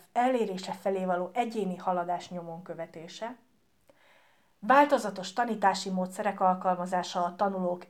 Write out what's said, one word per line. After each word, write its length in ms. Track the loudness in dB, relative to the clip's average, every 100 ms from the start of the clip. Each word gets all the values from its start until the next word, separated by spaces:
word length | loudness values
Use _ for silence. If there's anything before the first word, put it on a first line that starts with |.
| -4
elérése 580 | 0 2 2 0 -4 -8
felé 340 | -4 -2 0 0
való 240 | 0 0
egyéni 420 | -2 -2 -2 -4 -2
haladás 540 | -2 -2 -2 -4 -6
nyomon 320 | -10 -10 -12
követése, 760 | -12 -12 -12 -14 -16 -12 -12 -12 _ _ _ _ _ _ _ _ _ _ _ _
változatos 720 | 6 8 8 4 0 -6 -6
tanítási 560 | -2 -2 2 2 2 0
módszerek 500 | -2 -2 -2 -4 2
alkalmazása 840 | 2 4 2 0 0 -2 -2 -2
a 120 | -2 0
tanulók 500 | -2 0 -2 -2